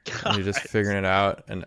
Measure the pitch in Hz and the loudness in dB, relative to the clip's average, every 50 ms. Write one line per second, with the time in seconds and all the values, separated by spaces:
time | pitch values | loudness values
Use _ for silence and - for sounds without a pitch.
0 | - - - - - 107 104 101 92 101 101 - - - - 110 104 101 101 98 | -14 -12 -8 -4 -2 -2 0 0 0 -2 -2 -2 -4 -2 0 0 0 2 0 0
1 | 95 95 95 98 101 98 - - - - - 92 - | 2 2 4 4 4 4 2 -2 -6 -10 -10 -10 -10